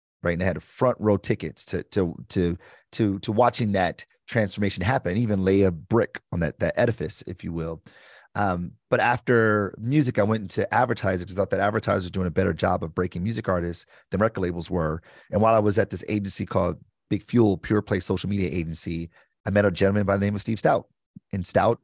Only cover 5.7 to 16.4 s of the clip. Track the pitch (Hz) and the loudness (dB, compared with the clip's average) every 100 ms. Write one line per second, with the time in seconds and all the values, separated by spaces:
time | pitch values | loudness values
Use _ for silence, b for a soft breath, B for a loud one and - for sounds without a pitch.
5.7 | 82 - 113 - - - 87 80 - 82 | 0 0 2 2 -4 -8 -4 -4 -2 -4
6.7 | - 120 - 78 - - 92 90 82 80 | 0 0 0 -6 -8 -10 -10 -8 -6 -6
7.7 | 82 - B B B B 101 101 87 90 | -10 -16 B B B B -2 -2 -2 -6
8.7 | - - 123 117 120 - 120 110 107 98 | -12 -2 0 2 0 2 4 4 4 0
9.7 | - 113 151 131 117 101 110 92 - - | -4 0 2 2 2 2 0 -2 -4 0
10.7 | 113 123 117 98 92 90 92 95 92 101 | 2 2 0 0 -2 -4 -4 -2 0 0
11.7 | 107 101 98 90 92 92 87 95 82 92 | 0 0 0 -2 -4 -2 0 0 0 0
12.7 | 90 85 92 90 90 98 113 101 90 87 | 0 -4 -4 -4 -4 -4 -4 -2 -2 -2
13.7 | 85 - b b 92 110 107 95 87 85 | -6 -10 b b 0 0 2 -4 -4 -4
14.7 | 87 78 80 b b b 101 110 113 104 | -2 0 -2 b b b 2 4 4 4
15.7 | 101 98 92 - 107 98 - | 2 0 -2 -4 -4 -2 -4